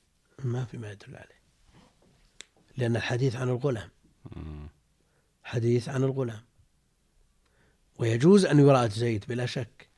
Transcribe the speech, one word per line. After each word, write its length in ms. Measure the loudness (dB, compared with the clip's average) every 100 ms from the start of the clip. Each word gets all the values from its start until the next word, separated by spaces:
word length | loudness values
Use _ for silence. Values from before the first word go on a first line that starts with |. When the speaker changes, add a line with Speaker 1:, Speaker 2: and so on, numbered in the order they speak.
| _ _ _ -10
Speaker 1:
ما 200 | -6 -6
في 140 | -8 -10
ما 120 | -14
يدل 260 | -16 -20 -20
عليه، 240 | -20 _ _ _ _ -20 -20 _ _ _ _ _ -20 _ _ -6
لأن 200 | -2 -2
الحديث 400 | -2 0 0 -2
عن 120 | -4
الغلام. 400 | -2 -2 -4 -10 _ _ _ -18 -14
Speaker 2:
مم. 320 | -14 -14 -16 _ _ _ _ _ _ _
Speaker 1:
حديث 460 | -8 -4 0 0 -2
عن 160 | -2
الغلام، 360 | -2 -2 -6 -8 -20 _ _ _ _ _ _ _ _ _ _ _ _ _ _ -4
ويجوز 460 | -2 2 6 6
أن 140 | 6 6
يراد 340 | 8 6 2
زيد 320 | -2 -2 -4 -6
بلا 180 | -6 -4
شك، 420 | -6 -10 _ -20